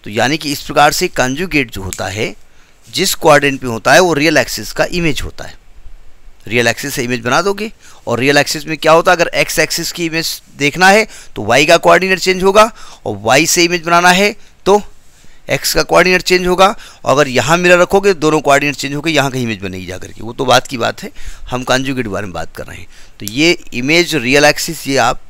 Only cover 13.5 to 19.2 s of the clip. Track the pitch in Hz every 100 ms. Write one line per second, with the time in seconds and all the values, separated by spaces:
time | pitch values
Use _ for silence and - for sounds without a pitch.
13.5 | 175 170 175 160 170 180 180 208 - -
14.5 | _ - 208 202 - - - - - -
15.5 | 139 - 165 151 160 180 185 - 180 180
16.5 | 180 190 226 - - 117 135 143 123 120
17.5 | 170 180 180 175 196 202 175 151 156 139
18.5 | 139 147 139 139 143 156 147